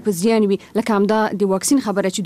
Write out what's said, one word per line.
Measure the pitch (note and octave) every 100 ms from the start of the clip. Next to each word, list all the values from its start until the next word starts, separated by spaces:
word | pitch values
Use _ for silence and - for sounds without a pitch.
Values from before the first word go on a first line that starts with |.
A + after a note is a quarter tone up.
| G#3+
په | E3+
زیان | A3 A3+ G3+
وي، | G3 - G#3
لکه | A3+ G3+
همدا | G3+ A3 G#3+ F#3+
د | G3
واکسین | F#3+ - C#4 G#3+
خبره | G3 F#3+
چې | G#3